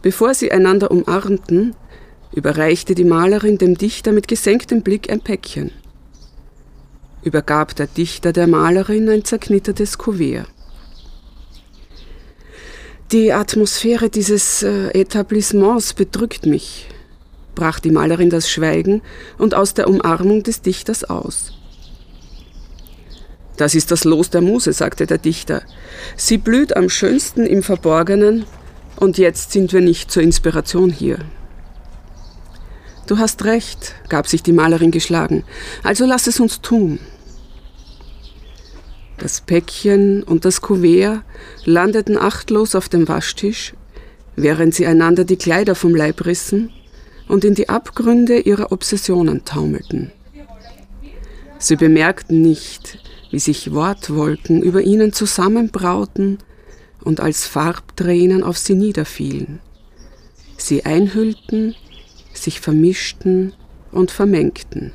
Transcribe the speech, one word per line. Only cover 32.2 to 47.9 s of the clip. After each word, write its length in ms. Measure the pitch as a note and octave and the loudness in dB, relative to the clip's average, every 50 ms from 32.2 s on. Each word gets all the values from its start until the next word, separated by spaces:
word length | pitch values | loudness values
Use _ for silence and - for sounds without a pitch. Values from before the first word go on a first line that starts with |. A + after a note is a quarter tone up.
| - - - - - - - - - - - - - - - - - - | -20 -20 -20 -20 -20 -20 -20 -20 -18 -18 -20 -20 -20 -20 -20 -20 -4 -2
"Du 100 | G#3 G#3 | 0 0
hast 280 | A3+ A3 - - G3+ | 0 -2 -2 -2 -2
recht", 500 | G#3 A3 A#3 - - - - - - - - - - | 0 0 0 -2 -6 -14 -14 -16 -16 -16 -16 -10 -2
gab 180 | - D3 D3 - | -2 -2 0 0
sich 160 | - D#3+ - | -2 -2 2
die 100 | - E3+ | 4 4
Malerin 380 | E3+ D#3 D#3+ E3 E3 E3+ E3 | 4 4 4 2 4 4 2
geschlagen, 520 | E3 E3 - - E3+ E3 D#3 D#3 D#3 D#3 - - - - - - - - | 2 2 -2 -2 -2 -2 0 0 -2 -4 -4 -6 -16 -16 -16 -14 -14 -6
"also 240 | - - G3+ G3 B3 | -2 -2 0 2 2
lass 220 | B3+ B3+ B3+ - B3 | 2 2 2 0 -2
es 120 | A3+ - | 0 2
uns 220 | B3 A3 - - | 0 0 0 -4
tun." 380 | - - A#3 A#3 G#3 E3 D3 - - - - - - - - - - - - - - - - - - - - - - - - - - - - - - - - - - - - - - - - - - - - - | -4 0 0 2 2 0 -2 -4 -10 -16 -20 -20 -20 -20 -20 -20 -20 -20 -20 -20 -20 -20 -20 -20 -20 -20 -20 -20 -20 -20 -20 -20 -20 -20 -20 -20 -20 -20 -20 -20 -20 -20 -20 -20 -20 -20 -20 -20 -20 -20 -16 -12
Das 220 | - - - - | -10 -8 -8 -8
Päckchen 840 | - - F3 E3+ E3+ - - - - G#3 G3+ G3+ G3 G3+ G3 G3+ - | -4 0 0 0 0 -2 -14 -2 2 4 4 6 6 4 4 2 0
und 200 | - E3 E3 - | 0 0 2 2
das 160 | F#3 F3+ - | 2 0 0
Kuvert 640 | - - G#3 F#3 F3 E3+ E3+ F3+ F#3+ G#3 A3 A3 - - - - - - - - - | 0 0 0 4 4 6 6 6 4 2 0 -4 -8 -12 -20 -20 -20 -20 -20 -8 0
landeten 540 | - E3 E3+ F3+ G3+ G#3 A3 G#3+ - G#3 - | 2 4 4 4 2 0 0 0 0 0 2
achtlos 580 | - G3 - - - - A3 G#3 A3 A3 - | 2 0 -2 -4 -4 -2 0 0 0 2 0
auf 140 | F#3+ F#3 - | -2 -2 0
dem 180 | - F3 E3 D#3 | 0 0 2 2
Waschtisch, 680 | D#3+ D#3 D#3+ - - - - G3+ A3+ - - - - - - - - - - - - _ - - - | 0 -4 -4 -6 -8 -4 -4 -4 -4 -6 -10 -14 -16 -20 -20 -20 -20 -20 -20 -20 -20 _ -20 -16 -8
während 400 | - C#3 D3 D#3 D#3 E3 E3 E3 | 0 0 0 2 4 2 2 2
sie 100 | - F3 | 2 2
einander 380 | E3 E3 D#3+ E3 E3 E3+ F3+ F3+ | 4 4 4 6 4 4 2 4
die 140 | F3 F#3 F3+ | 2 0 0
Kleider 360 | - F3 E3 F3+ G#3 G3+ F#3+ | 0 0 0 2 2 0 0
vom 220 | - - E3+ E3+ | 2 2 2 2
Leib 300 | D#3+ D3+ D3+ D#3 - F3 | 4 2 0 -2 -4 -4
rissen 440 | E3+ F3 F3+ - - - G3+ A3+ A3+ - - - - - - - - - - - - | -4 -4 -4 -4 -2 -2 -2 -2 -4 -10 -20 -20 -20 -20 -20 -20 -20 -20 -20 -6 0
und 160 | - G3 F#3+ | 0 2 4
in 100 | G#3 G3+ | 2 2
die 140 | G3 G#3 - | 2 0 -2
Abgründe 680 | - A#3 - - | -2 -4 -4 -6